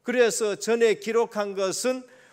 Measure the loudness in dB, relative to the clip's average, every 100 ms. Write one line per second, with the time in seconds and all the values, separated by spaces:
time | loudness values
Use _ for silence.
0 | -2 2 2 2 -2 -2 -2 2 4 2
1 | 0 0 0 -4 -6 -2 -4 -2 -2 -4
2 | -8 -20 -20